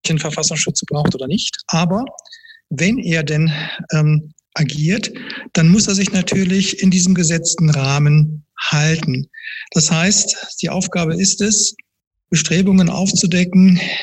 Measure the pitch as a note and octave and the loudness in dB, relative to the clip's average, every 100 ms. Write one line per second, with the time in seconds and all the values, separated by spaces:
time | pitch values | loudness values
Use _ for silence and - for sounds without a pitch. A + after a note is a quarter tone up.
0 | - D#3 D#3 D3 D3+ D#3 - C#3+ - D3 | -4 -4 -4 -4 -4 -2 -4 -4 -4 0
1 | D3+ B2+ C3 F#3 - - - E3 E3+ G3 | -2 -2 -4 -4 -4 -10 -4 -2 0 -2
2 | C4+ - - - - - _ C3+ F3 B3+ | -6 -12 -20 -20 -20 -20 _ -2 -2 0
3 | F3 E3 D3+ D3+ D#3+ D3+ D#3 - - D#3 | -2 -2 0 0 0 -2 -8 -12 -4 0
4 | D3+ D3+ D3+ - _ - D3 D3 D#3 A3 | 2 2 -2 -20 _ -4 -4 -2 -2 -2
5 | - - - - - - E3 G#3+ G#3 G3 | -4 -10 -14 -14 -4 2 6 6 4 0
6 | G3+ F#3 F3+ F#3+ F#3 F#3+ G3 - F#3+ F#3 | 0 0 -2 0 0 0 0 2 2 4
7 | F3+ F3+ E3 E3 E3 - D#3 C#3 C3+ C#3+ | 2 2 2 0 -2 0 2 2 0 2
8 | D3 D3+ D3+ - _ - - D3+ D#3 D#3+ | 4 4 2 -2 _ -10 -2 0 0 0
9 | - B2+ C#3 - - - - - D3 D#3+ | -2 -4 -8 -14 -16 -16 -4 -2 2 2
10 | F3+ - - - - - - F#3 F#3+ F3+ | 2 0 -2 -6 -8 -8 -6 -4 -4 -4
11 | D#3+ E3+ F#3+ - G#3 G#3 - - _ _ | -2 0 0 0 0 0 -2 -6 _ _
12 | _ _ _ E3 - D#3+ F#3+ F#3+ F3 - | _ _ _ -2 0 0 4 4 2 0
13 | F#3+ - F#3 F3+ F3+ F#3 F#3+ F3+ - - | -2 0 0 0 2 6 6 6 0 -8